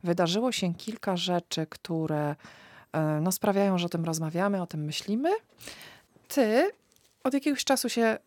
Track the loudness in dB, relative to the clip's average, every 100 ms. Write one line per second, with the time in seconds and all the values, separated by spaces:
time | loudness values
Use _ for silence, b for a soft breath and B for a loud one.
0 | 0 2 2 2 0 0 -2 -2 -8 -6
1 | -4 -2 0 0 -2 -6 -6 -8 -6 -2
2 | 0 0 -2 -4 B B B B B -2
3 | 0 2 0 0 2 4 4 2 0 -2
4 | -2 -2 -2 0 0 0 -4 -6 -4 -6
5 | -2 0 0 0 _ _ B B B B
6 | B _ _ 2 4 4 2 -2 _ _
7 | _ _ -2 0 0 0 2 2 2 2
8 | 2 0